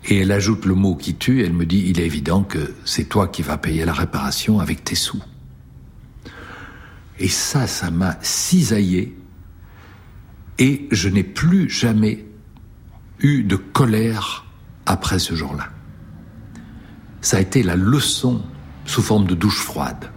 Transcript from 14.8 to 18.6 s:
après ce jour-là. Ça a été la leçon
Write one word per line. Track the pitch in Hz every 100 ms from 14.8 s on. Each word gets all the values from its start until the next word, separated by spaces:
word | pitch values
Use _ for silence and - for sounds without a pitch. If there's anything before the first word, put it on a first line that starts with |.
| -
après | - - 95
ce | - 82
jour-là. | 69 73 - - - - - - - - - - - - - - - -
Ça | - 98
a |
été | 95 135
la | 95 87
leçon | 95 143 - - 127 120 - -